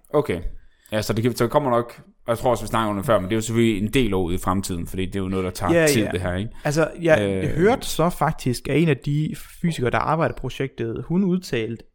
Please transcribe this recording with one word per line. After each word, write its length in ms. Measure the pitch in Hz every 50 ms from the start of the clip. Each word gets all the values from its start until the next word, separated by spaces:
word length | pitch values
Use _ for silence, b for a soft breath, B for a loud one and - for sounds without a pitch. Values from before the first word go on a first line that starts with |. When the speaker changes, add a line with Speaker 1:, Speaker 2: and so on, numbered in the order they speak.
| _ - -
Speaker 1:
Okay. 280 | 151 147 - 92 85 - - - b b b b b b b
Ja, 100 | 107 107
så 120 | 101 - 104
det 100 | 113 110
kan, 120 | 123 113
så 120 | - 120
kommer 220 | 113 - 147 143 127
nok, 320 | 120 120 120 - - - - - _ _ -
og 40 | -
jeg 80 | 117
tror 120 | - - 127
også, 120 | 117 104 113
vi 40 |
snakker 220 | - 120 113 113 104
om 60 | 104
det 100 | 98 90
før, 140 | - 110 95
men 100 | 92 90
det 60 | 113
er 20 |
jo 40 | 110
selvfølgelig 420 | 107 - 113 117 117 113 104 95 107
en 100 | 107 -
del 200 | 135 120 101 98
år 100 | 95 90
ude 120 | 82 90
i 20 |
fremtiden, 500 | 92 - 95 92 98 98 - 92 85 82
fordi 180 | - - 92 95
det 100 | 95 101
er 40 | 98
jo 80 | 92
noget, 160 | 92 95 95 92
der 60 | 90
tager 220 | - - - 90 170
Speaker 2:
Ja, 140 | 170 160
Speaker 1:
tid, 160 | 151 139 113 101
Speaker 2:
ja. 80 | 90
Speaker 1:
det 100 | - 90
her, 140 | 92 90 87
ikke? 140 | 92 107 113 - - -
Speaker 2:
Altså, 260 | 151 139 165 156 - - 175
jeg 200 | 165 160 156 143 101 98 95 95 -
Speaker 1:
Øh. 60 | - -
Speaker 2:
hørte 320 | 147 180 220 262 269 -
så 220 | - - - 156 180
faktisk, 580 | - - 147 156 160 - - 131 120 - -
at 100 | - 135 151
en 80 | 170 160
af 80 | 139
de 380 | 127 - 143 147 151 156 - - - - - - -
fysikere, 300 | - 170 156 - 123 117
der 60 | -
arbejder 360 | 113 - 139 156 165 156 123 -
på 60 | -
projektet, 640 | - 123 - - 135 135 - - 117 117 110 135 127
hun 160 | - 165 190 202
udtalte, 600 | 175 180 185 180 - 139 117 110 113 117 - - -